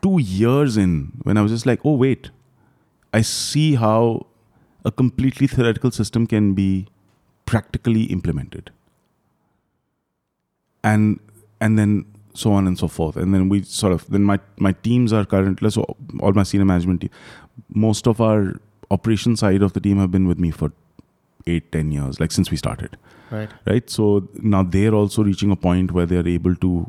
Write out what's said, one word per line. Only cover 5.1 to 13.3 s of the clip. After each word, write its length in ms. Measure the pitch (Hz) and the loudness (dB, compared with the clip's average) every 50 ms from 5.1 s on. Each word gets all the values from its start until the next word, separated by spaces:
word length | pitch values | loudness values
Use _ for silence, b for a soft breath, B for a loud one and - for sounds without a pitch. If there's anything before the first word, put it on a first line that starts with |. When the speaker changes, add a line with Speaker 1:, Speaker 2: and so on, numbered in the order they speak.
| - - 131 135 - - 139 | 0 0 -2 -2 0 0 -2
Speaker 1:
theoretical 440 | 139 - 127 123 117 110 - - 127 - - | 0 2 2 0 0 0 0 -2 -4 -2 -2
system 240 | 110 - - 117 117 | -6 -2 0 -2 -2
can 280 | 107 - 104 104 101 98 | 0 0 0 2 2 0
be 160 | 95 98 95 95 95 95 - _ _ _ _ _ _ _ _ _ _ _ | 0 0 0 0 -2 -6 -10 _ _ _ _ _ _ _ _ _ _ _
practically 580 | - - 110 - _ - - _ 120 113 110 113 - 95 95 | -4 -4 -4 -4 _ -10 -6 _ 0 0 0 0 -2 -4 -4
implemented." 520 | - 87 76 69 65 - - - - - _ _ _ _ _ _ _ _ _ _ _ _ _ _ _ _ _ _ _ _ _ _ _ _ _ _ _ _ _ _ _ _ _ _ _ _ _ _ _ _ _ _ | -4 -4 -4 -4 -8 -10 -14 -18 -18 -20 _ _ _ _ _ _ _ _ _ _ _ _ _ _ _ _ _ _ _ _ _ _ _ _ _ _ _ _ _ _ _ _ _ _ _ _ _ _ _ _ _ _
And, 360 | - 107 107 107 107 107 104 - _ _ _ - _ _ _ _ | -2 0 2 2 2 2 0 -2 _ _ _ -20 _ _ _ _
and 180 | 110 110 110 107 | 0 2 2 4
then 260 | 107 104 104 98 - - - - - _ _ | 4 2 2 0 -2 -6 -18 -20 -20 _ _
so 180 | - - 113 | -4 0 2
on 140 | 101 98 95 | 2 4 2
and 120 | 92 92 - | 2 0 -2
so 80 | - | -4
forth. 300 | 80 - - 82 78 76 | -6 -2 -2 -4 -4 -2
And 160 | 78 85 90 | -2 0 0